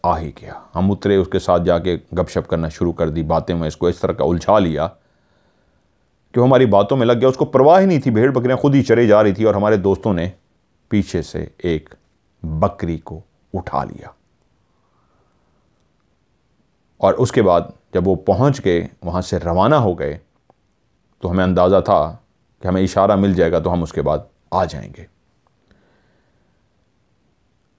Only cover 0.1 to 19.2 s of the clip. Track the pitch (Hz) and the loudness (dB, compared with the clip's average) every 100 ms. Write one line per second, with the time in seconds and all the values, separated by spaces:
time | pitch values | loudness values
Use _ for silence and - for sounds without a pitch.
0.1 | 82 80 - - - - 92 95 101 101 | -2 -6 -14 -20 -20 -12 -4 -2 0 0
1.1 | 98 87 95 - 87 87 85 90 82 - | 0 0 -2 0 0 2 0 -2 -6 -6
2.1 | 87 85 92 - 82 80 - 87 80 82 | -6 -4 -4 -4 -6 -6 -4 -4 -4 -4
3.1 | 80 78 80 - 85 78 - 87 85 92 | -4 -2 -2 -2 -6 -6 -4 -4 -2 -4
4.1 | - 73 87 90 107 87 76 76 - _ | -2 -2 -2 2 2 2 -2 -6 -10 _
5.1 | _ _ _ _ _ _ _ _ _ _ | _ _ _ _ _ _ _ _ _ _
6.1 | _ _ 123 123 127 123 98 101 135 117 | _ _ 0 4 4 4 4 2 0 0
7.1 | 120 131 127 147 131 139 185 190 156 139 | 2 2 0 0 4 6 6 4 0 0
8.1 | 110 131 131 123 127 143 139 - 113 117 | 0 2 0 -2 0 2 2 2 4 6
9.1 | 104 107 95 110 101 104 107 98 95 110 | 4 4 2 0 2 2 2 0 0 -2
10.1 | 87 90 - _ _ _ _ - 107 95 | -4 -4 -10 _ _ _ _ -4 -4 -2
11.1 | 87 78 80 78 _ 87 80 - - _ | -6 -6 -10 -12 _ -6 -6 -8 -20 _
12.1 | _ _ _ 82 78 101 - 85 80 - | _ _ _ -8 -4 -4 -4 -8 -8 -12
13.1 | 80 - _ _ 95 - 73 62 - - | -20 -20 _ _ -12 -6 -8 -8 -12 -20
14.1 | - _ _ _ _ _ _ _ _ _ | -20 _ _ _ _ _ _ _ _ _
15.1 | _ _ _ _ _ _ _ _ _ _ | _ _ _ _ _ _ _ _ _ _
16.1 | _ _ _ _ _ _ _ _ - 98 | _ _ _ _ _ _ _ _ -2 0
17.1 | - 123 - 98 87 85 - _ 92 92 | 0 0 2 2 2 0 -12 _ -2 0
18.1 | 90 - 95 139 139 95 85 85 _ 87 | -2 0 0 0 0 -2 -2 -4 _ -8
19.1 | 90 | -8